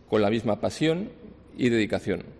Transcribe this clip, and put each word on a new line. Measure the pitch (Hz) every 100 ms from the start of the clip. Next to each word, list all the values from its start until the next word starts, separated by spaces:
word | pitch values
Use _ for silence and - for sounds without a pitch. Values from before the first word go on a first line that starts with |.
| -
con | 110
la | 101
misma | 113 110 104
pasión | 107 - 156 165 233 - - - - -
y | 127
dedicación. | 117 104 95 - 87 -